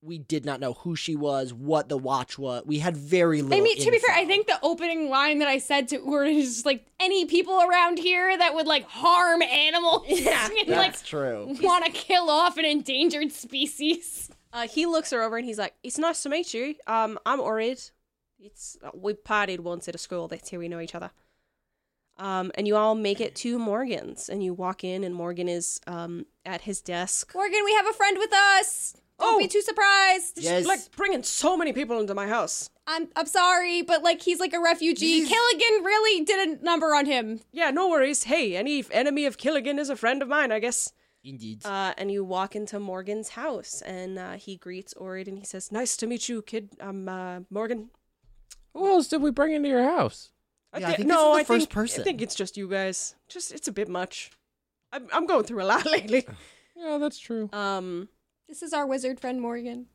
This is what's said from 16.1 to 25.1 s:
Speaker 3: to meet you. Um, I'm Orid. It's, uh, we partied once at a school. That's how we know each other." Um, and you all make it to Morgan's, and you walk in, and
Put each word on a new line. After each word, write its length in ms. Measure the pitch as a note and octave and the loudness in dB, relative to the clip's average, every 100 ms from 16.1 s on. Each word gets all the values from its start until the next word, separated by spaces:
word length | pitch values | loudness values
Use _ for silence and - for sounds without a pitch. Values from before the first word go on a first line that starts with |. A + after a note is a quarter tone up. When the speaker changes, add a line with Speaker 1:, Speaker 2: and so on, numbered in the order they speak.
| D#4+ | -2
Speaker 3:
to 60 | C#4+ | -2
meet 240 | D4+ F4 | -4 -4
you. 220 | A3+ C4 D4+ - | -6 -6 -8 -4
Um, 320 | A3 A3 G#3+ - | -2 -2 -2 -4
I'm 160 | C4+ | -2
Orid. 500 | - A3 A3+ B3+ - _ _ _ _ _ | -2 -2 -2 -4 -12 _ _ _ _ _
It's, 380 | G#3 _ - - | -20 _ -20 -16
uh, 100 | - | -18
we 200 | - F#3+ G#3 | -8 -6 -6
partied 440 | - G#3+ G3+ F3+ | -2 0 0 -2
once 300 | E3+ F3 - | -6 -8 -10
at 60 | E3+ | -12
a 20 | |
school. 320 | - F3+ E3 | -10 -8 -8
That's 200 | E3+ - | -12 -12
how 100 | F3+ | -10
we 100 | E3+ | -10
know 100 | E3+ | -10
each 160 | E3 F3 | -10 -12
other." 160 | F3+ _ _ _ _ _ _ _ _ _ _ _ | -14 _ _ _ _ _ _ _ _ _ _ _
Um, 340 | F#3+ F#3+ F#3 - | -6 -4 -4 -2
and 120 | G#3 | 2
you 80 | G#3 | 4
all 180 | G#3+ A3 | 4 2
make 240 | G#3 G3+ | 0 -2
it 140 | A3+ - | -4 -6
to 200 | A#3+ A#3+ | -4 -4
Morgan's, 680 | A3+ G#3 C4 G3+ - - - | -2 -2 -2 -6 -8 -12 -10
and 140 | G3 | -6
you 100 | F#3+ | -4
walk 300 | F3+ F#3 F#3 | -4 -6 -6
in, 200 | F#3 F#3 | -6 -6
and 100 | F#3+ | -6